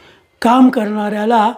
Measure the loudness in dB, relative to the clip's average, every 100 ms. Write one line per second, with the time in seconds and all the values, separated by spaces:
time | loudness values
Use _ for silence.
0 | -20 _ _ _ 0 4 4 2 -6 -6
1 | -6 -4 -2 0 0